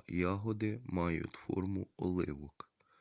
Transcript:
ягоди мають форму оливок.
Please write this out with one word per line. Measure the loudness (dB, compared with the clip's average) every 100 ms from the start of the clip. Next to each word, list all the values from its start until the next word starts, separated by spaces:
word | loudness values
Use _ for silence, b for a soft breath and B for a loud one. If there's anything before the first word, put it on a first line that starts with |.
| -2
ягоди | 2 2 2 0 0 0 -2
мають | -2 2 2 2 -2
форму | -8 -2 0 2 -2 -4 -2
оливок. | 0 2 0 -2 -8 _ -20 _ b b